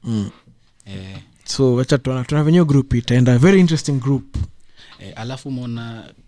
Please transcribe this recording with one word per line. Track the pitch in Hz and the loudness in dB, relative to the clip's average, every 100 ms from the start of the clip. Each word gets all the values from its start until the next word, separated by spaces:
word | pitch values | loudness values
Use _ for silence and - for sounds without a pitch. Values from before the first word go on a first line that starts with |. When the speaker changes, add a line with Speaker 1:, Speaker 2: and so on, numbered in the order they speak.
Speaker 1:
Mm. | - 110 101 - _ _ _ _ - | -6 -4 -6 -10 _ _ _ _ -18
Speaker 2:
Eh. | 98 95 95 - _ | -16 -16 -18 -20 _
Speaker 1:
So, | - - 131 | -12 -2 0
wacha | 123 127 139 | 2 0 -2
tuona, | 131 131 | -2 -6
tuna | 123 151 | -4 -2
venye | 151 175 | 2 2
group | 160 139 135 | 4 2 2
itaenda. | 120 - 123 123 123 | -2 0 2 4 4
Very | 160 196 | 6 6
interesting | 175 160 - | 4 2 -2
group. | 139 127 135 - - - - - - - - | -4 -2 -4 -4 -8 -8 -12 -20 -20 -20 -20
Speaker 2:
Eh, | 95 - | -20 -14
alafu | 113 131 147 | -12 -12 -10
umeona | 127 123 117 117 113 - - | -10 -8 -10 -12 -16 -18 -20